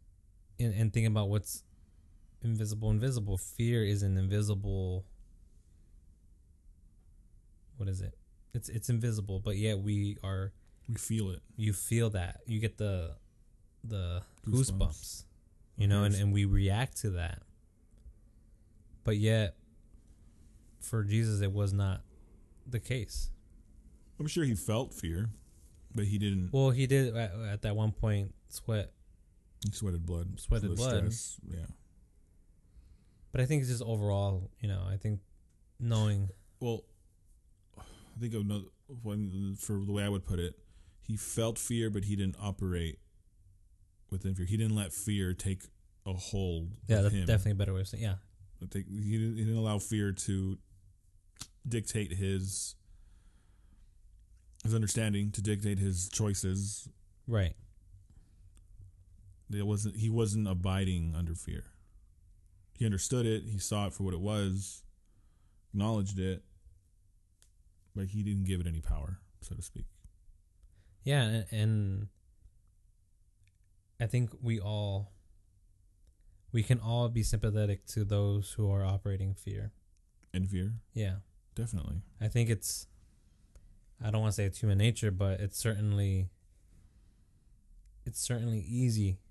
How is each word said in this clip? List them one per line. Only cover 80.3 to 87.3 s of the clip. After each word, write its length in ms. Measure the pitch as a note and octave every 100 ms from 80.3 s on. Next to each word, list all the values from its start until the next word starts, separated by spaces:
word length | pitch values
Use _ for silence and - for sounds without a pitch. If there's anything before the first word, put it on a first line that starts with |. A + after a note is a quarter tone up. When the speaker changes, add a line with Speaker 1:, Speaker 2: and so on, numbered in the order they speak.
Speaker 2:
In 140 | F#2 F#2+
fear? 240 | F#2 F#2+ A2+ -
Speaker 1:
Yeah. 220 | A2 G2+ G2 - - -
Speaker 2:
Definitely. 480 | - A2+ F2+ - D#2+ - -
Speaker 1:
I 60 | G#2+
think 240 | A#2+ A2+
it's, 380 | G#2+ - - - - - - - - - - - - - -
I 60 | G#2+
don't 100 | A2
wanna 100 | A2
say 120 | G#2 G2
it's 120 | -
human 200 | G#2+ G2
nature, 340 | A2+ A2+ G#2+
but 260 | F#2 G2 F#2+
it's 180 | G2+ -
certainly, 720 | A2+ G#2 G#2 G2+ G2 F#2+ F#2+ - - - - - - - - - -